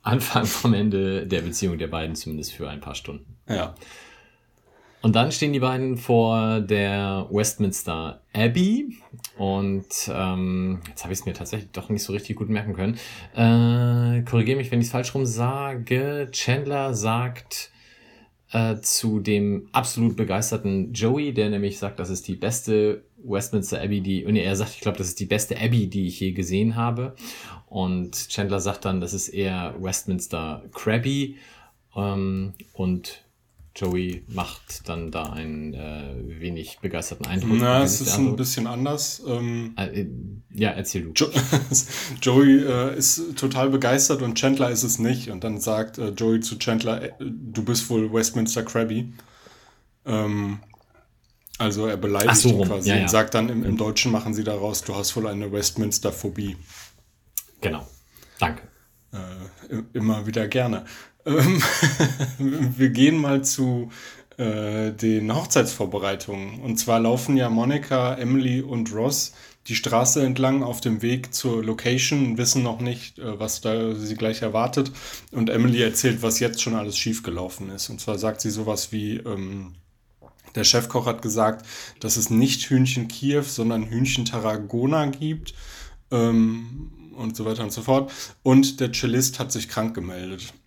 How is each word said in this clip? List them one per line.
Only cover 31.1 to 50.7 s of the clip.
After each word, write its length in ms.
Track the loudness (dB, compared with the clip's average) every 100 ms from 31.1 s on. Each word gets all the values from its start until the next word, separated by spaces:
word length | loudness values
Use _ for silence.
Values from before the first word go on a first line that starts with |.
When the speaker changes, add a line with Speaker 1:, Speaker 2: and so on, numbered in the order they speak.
| -2 -4 -8 -20 -20 -20 _ _
Speaker 1:
Ähm, 600 | -6 -4 -2 -2 -2 -6 -10 -18
und 520 | -4 -2 -2 -4 -18 _ _ _ _ -20 -6
Joey 480 | -2 0 -2 -6 -8
macht 600 | -8 -8 -10 -16 -14 -8
dann 220 | -8 -6
da 120 | -8 -8
einen, 400 | -8 -8 -8 -8
äh, 400 | -10 -10 -10 -10 -10 -12 -8
wenig 380 | -8 -8 -10 -8
begeisterten 460 | -6 -6 -8 -8 -4
Eindruck. 240 | -2 2
Speaker 2:
Na, 280 | 4 6 6
Speaker 1:
Wie 40 |
Speaker 2:
es 140 | 4 2
Speaker 1:
sieht 80 | 0
Speaker 2:
ist 60 |
Speaker 1:
der 0 | 2
Speaker 2:
ein 20 |
Speaker 1:
Eindruck? 140 | 2 2
Speaker 2:
bisschen 280 | 0 0 -2
anders. 560 | -2 -2 -2 -4 -6 -4
Ähm, 480 | -2 -2 -4 -6 -6
Speaker 1:
Äh, 240 | -4 -4
äh, 80 | -6 -8 -12 -14 -14
ja, 180 | -2 -2
erzähl 320 | 0 -4 -6
du. 100 | -2
Speaker 2:
Jo-, 160 | 0 2 2 2 0 2
<laughs> 480 | 0 0 -8 -8 -2
Joey, 360 | 6 8 10 8
äh, 320 | 6 2 0 2
ist 400 | 2 2 -2 -2
total 320 | -2 2 2
begeistert 520 | 4 4 4 4 2
und 140 | 0 2
Chandler 340 | 2 4 2
ist 120 | 2
es 140 | 0 0
nicht. 320 | 0 0 -4
Und 140 | -6
dann 160 | -6 -4
sagt, 380 | 0 0 -2 -4
äh, 100 | -6
Joey 320 | 0 2 2
zu 180 | 0 -4
Chandler, 440 | 0 0 0 -2
äh, 100 | -6 -8
„Du 420 | -10 -8 -6 -4
bist 260 | 0 0 2
wohl 220 | 2 2
Westminster 520 | 2 2 0 0 -2
Crabby.“ 480 | -2 -2 0 -2 -4 -10 -20 -20 -20 -20 -20 _ _ _ -2
Ähm, 520 | 0 0 0 -2 -6 -12